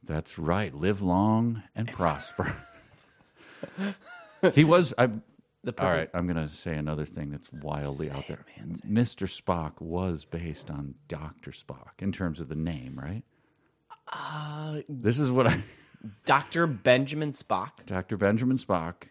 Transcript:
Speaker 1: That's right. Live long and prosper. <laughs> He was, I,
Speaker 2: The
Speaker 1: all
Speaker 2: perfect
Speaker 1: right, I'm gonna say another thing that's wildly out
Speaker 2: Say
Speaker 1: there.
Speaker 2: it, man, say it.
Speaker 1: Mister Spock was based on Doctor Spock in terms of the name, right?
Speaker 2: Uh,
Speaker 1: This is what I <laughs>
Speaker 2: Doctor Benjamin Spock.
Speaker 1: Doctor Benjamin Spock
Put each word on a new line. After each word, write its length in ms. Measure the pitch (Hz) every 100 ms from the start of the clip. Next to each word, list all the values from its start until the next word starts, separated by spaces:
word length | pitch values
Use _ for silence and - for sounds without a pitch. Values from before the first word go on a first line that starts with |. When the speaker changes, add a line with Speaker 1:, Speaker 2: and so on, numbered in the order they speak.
Speaker 1:
That's 360 | - 78 - -
right. 340 | 78 92 101
Live 280 | 69 87 101
long 580 | 95 87 107 110 117 113 - -
and 120 | 113
prosper. 640 | - 87 71 - - 80 -
<laughs> 40 | - - - - _ _ _ _ - - - - 196 196 - - - - 185
He 100 | 135 156
was, 280 | 175 156 123
I, 80 | 123
Speaker 2:
The 60 | 110 - _ _ _ -
Speaker 1:
all 60 |
Speaker 2:
perfect 60 | 117
Speaker 1:
right, 280 | 95 82 80
I'm 140 | 87 87
gonna 220 | 82 78
say 260 | 76 - 78
another 300 | 76 76 73
thing 240 | - 73
that's 180 | 71 -
wildly 560 | - 76 73 71 69 78
out 100 | 69 -
Speaker 2:
Say 60 |
Speaker 1:
there. 120 | - - -
Speaker 2:
it, 40 |
man, 140 | - -
say 60 |
it. 60 | -
Speaker 1:
Mister 340 | 104 123 - 95
Spock 540 | - - 87 78 -
was 460 | 85 85 95 80 -
based 440 | 82 82 76 -
on 260 | 73 71 65 _
Doctor 440 | 76 76 - -
Spock 400 | 73 - 65 - -
in 120 | 98
terms 280 | 90 90 76
of 80 | 73
the 60 | 76
name, 440 | 80 78 64 65
right? 220 | 69 107 - _ _ _ _ _ _ - -
Speaker 2:
Uh, 680 | - - 151 151 151 156 151 -
Speaker 1:
This 300 | 139 110 120
is 120 | 143
what 160 | 127 117
I 160 | - 104 - -
<laughs> 320 | _ 110 - -
Speaker 2:
Doctor 420 | 139 143 165 170
Benjamin 640 | 120 - 127 135 156 151
Spock. 540 | 135 - 98 113 - -
Speaker 1:
Doctor 320 | 92 90 101
Benjamin 400 | 98 110 127 131
Spock 460 | - 92 82 87 -